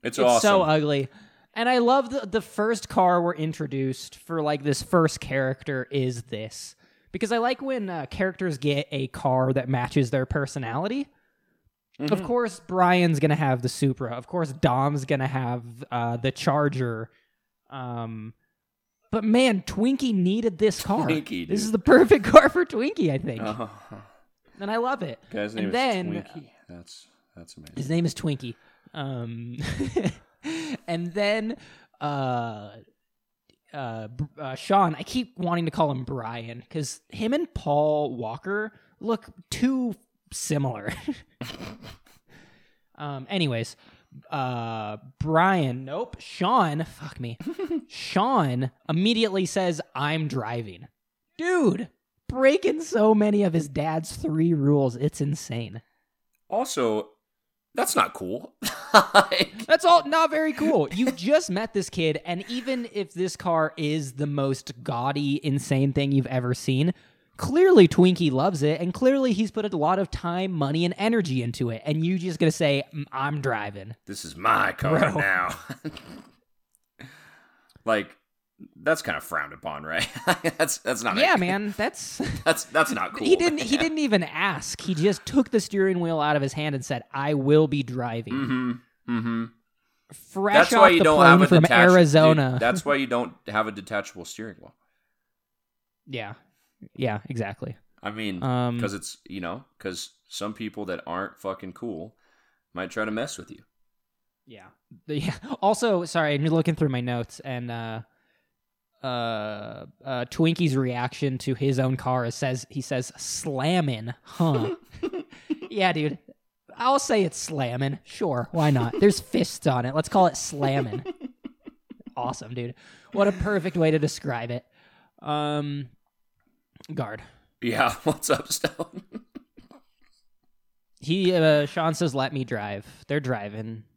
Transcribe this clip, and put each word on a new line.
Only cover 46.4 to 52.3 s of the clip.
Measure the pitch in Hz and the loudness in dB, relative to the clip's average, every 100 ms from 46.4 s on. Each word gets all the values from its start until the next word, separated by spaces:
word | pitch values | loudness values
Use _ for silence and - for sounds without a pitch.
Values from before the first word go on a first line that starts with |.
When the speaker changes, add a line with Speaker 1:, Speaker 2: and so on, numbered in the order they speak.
| 180 254 170 151 | 2 2 2 0
Speaker 2:
fuck | 160 - 151 - | -6 -10 -16 -12
me. | 120 117 - 330 | -12 -8 -10 -8
<laughs> | 370 330 - | -6 -6 -8
Sean | - - 185 226 247 143 123 131 _ - | -14 -4 0 2 2 0 -2 -4 _ -4
immediately | 160 202 226 220 190 185 | 0 2 2 0 0 0
says, | 196 180 156 - 127 | 0 0 -2 -8 -4
"I'm | 147 160 151 | -2 -2 -2
driving." | 139 110 120 107 87 - _ _ _ _ - | -4 -4 -6 -8 -14 -20 _ _ _ _ -6
Dude, | 339 359 240 185 - _ _ _ | 0 2 2 0 -8 _ _ _
breaking | - | -8